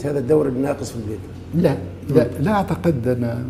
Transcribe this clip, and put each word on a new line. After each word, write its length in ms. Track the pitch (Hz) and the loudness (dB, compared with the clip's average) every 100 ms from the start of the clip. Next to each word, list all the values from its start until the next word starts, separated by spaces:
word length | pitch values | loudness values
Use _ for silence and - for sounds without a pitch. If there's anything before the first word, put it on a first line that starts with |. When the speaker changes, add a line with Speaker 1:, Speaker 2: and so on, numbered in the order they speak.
Speaker 1:
هذا 140 | 143 143 | -2 -2
الدور 300 | 120 156 139 | 2 4 4
الناقص 420 | 123 139 139 123 | 0 0 -2 -6
في 60 | 120 | -8
البلاد. 220 | 104 107 - - - | -8 -8 -10 -14 -4
Speaker 2:
لا، 220 | 160 175 135 - - - | 2 2 2 -4 -8 2
لا، 100 | 143 | 4
Speaker 1:
مم. 200 | 143 - | 4 2
Speaker 2:
لا 80 | 147 | 2
أعتقد، 560 | 214 190 170 175 139 123 | 2 2 0 0 0 0
أنا 360 | 123 120 117 | 0 -2 -4